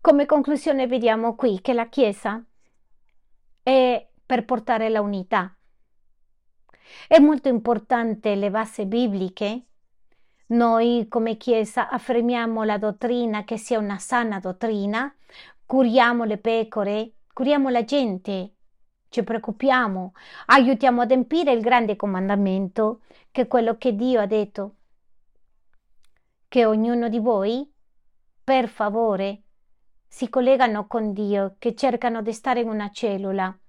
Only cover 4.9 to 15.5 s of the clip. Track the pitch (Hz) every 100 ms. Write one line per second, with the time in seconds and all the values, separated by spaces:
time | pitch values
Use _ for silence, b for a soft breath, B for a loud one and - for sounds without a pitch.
4.9 | 214 208 196 185 214 180 - _ _ _
5.9 | _ _ _ _ _ _ _ _ B B
6.9 | B B 233 294 294 269 240 226 226 220
7.9 | 240 233 220 214 202 202 208 220 - 196
8.9 | 226 247 196 185 185 208 233 - _ _
9.9 | _ _ _ _ _ _ 233 233 226 233
10.9 | 240 220 240 226 220 - 226 214 - -
11.9 | 247 - 240 240 240 226 226 220 208 214
12.9 | 208 240 247 233 208 202 220 - 226 208
13.9 | 196 - 247 226 202 185 185 233 214 202
14.9 | 214 277 _ B B B